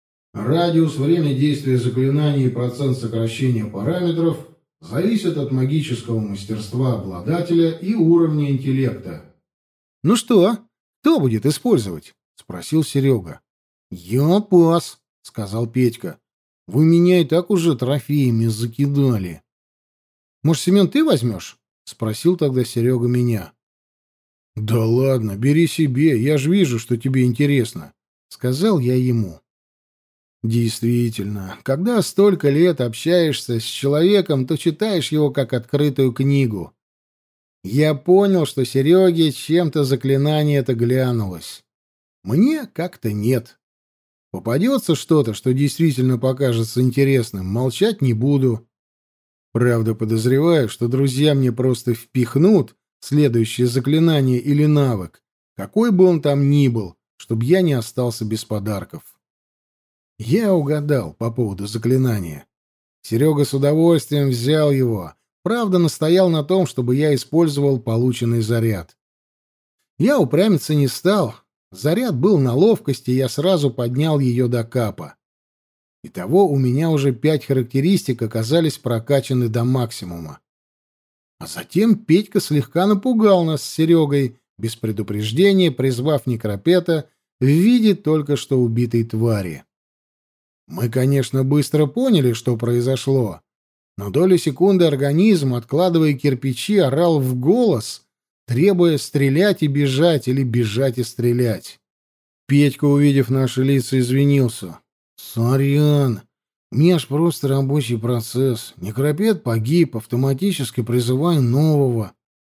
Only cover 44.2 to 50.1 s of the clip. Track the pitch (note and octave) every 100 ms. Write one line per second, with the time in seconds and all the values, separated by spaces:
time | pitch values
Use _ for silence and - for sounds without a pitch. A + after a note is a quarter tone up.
44.2 | _ F#2 A2+ C3 A#3 C#4 - D#3 - D#3
45.2 | A2+ G#2+ C3 B2+ C#3+ - E3 B2+ B2+ B2
46.2 | B2+ C3 C3+ A#2 A2 B2 B2+ B2 C#3 C3+
47.2 | A#2 G2 F#2 A2 B2+ - G#3+ G3+ C3+ A2
48.2 | C3+ C#3+ C3 A2 - _ _ _ _ _
49.2 | _ _ _ A#2 A#2+ A#2 A2 G#2+ A2